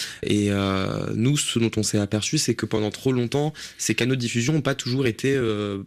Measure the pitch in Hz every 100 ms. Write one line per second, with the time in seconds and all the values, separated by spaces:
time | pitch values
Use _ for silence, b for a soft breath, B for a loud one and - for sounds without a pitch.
0 | B B - 104 101 101 98 95 98 107
1 | - 107 123 147 - 117 113 110 101 107
2 | 101 107 - 156 - 113 107 107 107 -
3 | 135 123 117 139 151 - B B - 113
4 | 120 131 117 120 120 156 135 135 123 131
5 | 127 107 135 139 113 104 104 98